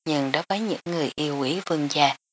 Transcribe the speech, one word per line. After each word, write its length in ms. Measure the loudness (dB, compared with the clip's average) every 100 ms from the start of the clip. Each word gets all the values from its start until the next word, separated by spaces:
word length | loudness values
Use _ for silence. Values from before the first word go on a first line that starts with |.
nhưng 280 | -2 0 2
đối 100 | 0 0
với 120 | -2
những 200 | -2 -4
người 280 | -2 -2 -2
yêu 240 | -2 -2 0
quý 220 | 0 -2 -2
vương 220 | -2 0
gia 260 | 2 2 2 _